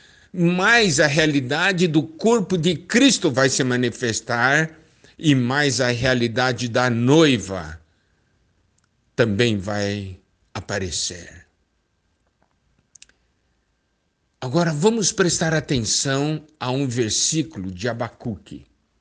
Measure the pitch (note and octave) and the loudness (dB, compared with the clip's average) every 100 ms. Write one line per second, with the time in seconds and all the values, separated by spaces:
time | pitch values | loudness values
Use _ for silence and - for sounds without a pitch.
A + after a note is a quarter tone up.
0 | _ _ _ F3+ E3+ F3+ G3+ A#3 G#3 C#3+ | _ _ _ 0 0 2 4 4 4 4
1 | D3+ D3 D#3 C#3+ B2 D3 F#3 F3+ F3 D3+ | 2 4 2 2 -2 -2 0 0 2 2
2 | C#3+ - A3 A#3+ F#3 F#3 D#3+ D3+ - A#3 | -2 -2 2 2 0 -2 -2 -2 0 2
3 | C#4 - E3 B2+ C3+ C3 C3 B2 B2 - | 4 4 0 2 2 2 -2 0 -2 -2
4 | A#2+ G#2+ - A#2 B2+ D3 D#3+ - _ _ | -6 -6 -4 0 2 2 0 -8 _ _
5 | _ - D#3+ C3+ A#2+ C#3 D3 A#2 B2 A#2 | _ -4 2 2 2 0 0 0 0 0
6 | C3 B2+ A#2+ A2+ B2+ A2+ B2 A#2 B2 A#2 | 0 2 0 0 -2 -2 -2 0 0 2
7 | B2 D#3 D#3 A#2+ F#2 F#2+ D#2 E2 _ _ | 4 6 6 2 -2 -10 -10 -16 _ _
8 | _ _ _ _ _ _ _ _ _ _ | _ _ _ _ _ _ _ _ _ _
9 | _ - A#2 G2 A#2+ G#2+ F#2+ G#2 G2+ G#2 | _ 0 0 2 0 0 -4 -4 -4 -6
10 | F#2+ F2+ _ _ _ - F#2 G2+ F#2 D#2+ | -10 -16 _ _ _ -14 -8 -6 -6 -8
11 | - F2 F2 - _ _ _ _ _ _ | -8 -12 -18 -20 _ _ _ _ _ _
12 | _ _ _ _ _ _ _ _ _ _ | _ _ _ _ _ _ _ _ _ _
13 | - _ _ _ _ _ _ _ _ _ | -20 _ _ _ _ _ _ _ _ _
14 | _ _ _ - B2+ D3 E3+ D3 G3 A3+ | _ _ _ -12 -4 0 0 2 2 2
15 | F#3 - F3+ - E3 D#3+ - C#3 G#2+ - | -2 0 0 0 -2 -2 0 -2 -2 -2
16 | C#3+ C3+ D3 D#3 - - B2+ C3+ C#3 A#2+ | -2 -2 -2 -4 -8 -10 -4 -2 -2 -2
17 | A2+ - - D#3 C#3+ G#2 F#2+ F2+ A#2+ A#2 | -2 -2 -2 -2 -4 -6 -10 -6 -6 -4
18 | A#2 - B2 G#2 - C#2 B1+ _ _ _ | -8 -8 -10 -10 -12 -20 -20 _ _ _